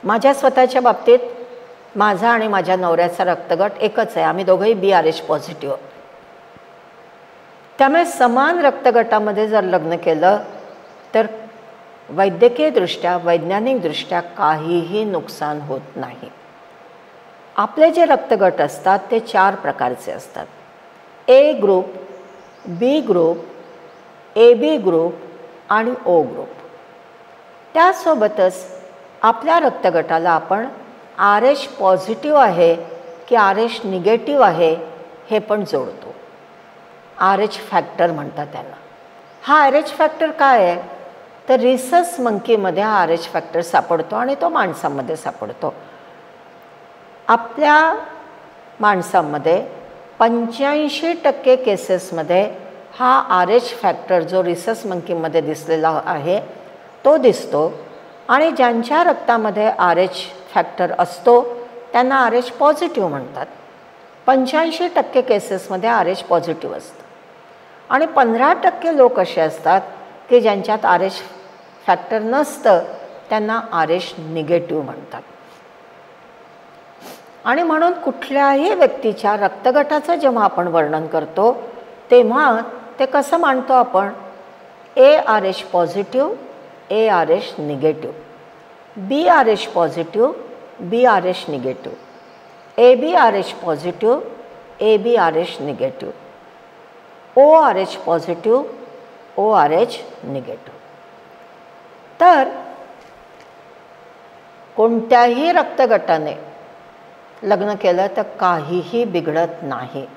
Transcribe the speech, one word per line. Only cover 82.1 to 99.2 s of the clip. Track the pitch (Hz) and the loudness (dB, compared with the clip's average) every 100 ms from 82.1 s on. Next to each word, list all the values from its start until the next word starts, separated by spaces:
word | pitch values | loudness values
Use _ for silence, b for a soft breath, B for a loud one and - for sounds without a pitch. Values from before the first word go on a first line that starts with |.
तेव्हा | 247 220 247 294 226 240 - - - | 4 6 2 2 0 -4 -14 -18 -6
ते | 262 | -2
कसं | 285 - 330 | 0 0 0
मांडतो | 320 262 254 | 0 0 2
आपण? | 254 240 185 196 - - - - - - - - - | 2 2 0 -2 -8 -18 -20 -20 -20 -20 -20 -6 6
एआरएच | 262 302 - 214 190 185 | 6 6 4 0 0 -6
पॉझिटिव्ह, | - 175 170 180 196 254 302 453 - - - - - | -4 -2 0 -2 -4 -2 -2 -4 -14 -20 -20 -20 -4
एआरएच | 208 220 180 160 180 - - | 0 2 2 2 0 -2 -10
निगेटिव्ह, | 147 139 156 131 120 - - - - - - - - 214 | -8 -2 -2 -2 -10 -14 -20 -20 -20 -20 -20 -20 -20 -14
बीआरएच | 190 277 349 320 226 202 - | -4 0 4 4 4 0 -2
पॉझिटिव्ह, | 175 160 135 165 208 254 - - - - - | -2 -2 -2 -6 0 -2 -2 -16 -20 -20 -16
बीआरएच | 175 226 247 202 180 180 - | -6 2 4 4 0 -6 -8
निगेटिव्ह, | 143 127 127 - - - - - - - - - - | -6 -6 -8 -14 -16 -20 -20 -20 -20 -20 -20 -10 4
एबीआरएच | 240 254 302 349 240 202 - | 6 6 2 4 4 2 -6
पॉझिटिव्ह, | - 180 147 170 170 214 285 427 - - - - - | -8 -6 -4 -6 -2 0 0 -4 -16 -20 -20 -20 -4
एबीआरएच | 214 214 214 233 170 160 175 - | 2 2 4 2 2 0 -4 -8
निगेटिव्ह, | 139 123 131 - - - - - - - - - - - - - - 247 | -10 -6 -6 -6 -14 -14 -20 -20 -20 -20 -20 -20 -20 -20 -20 -20 -2 4
ओआरएच | 285 320 285 190 190 - | 6 6 4 0 -4 -6
पॉझिटिव्ह, | - 165 160 170 220 247 - - - - - - | -4 -4 -2 -4 0 0 -2 -14 -20 -20 -20 -20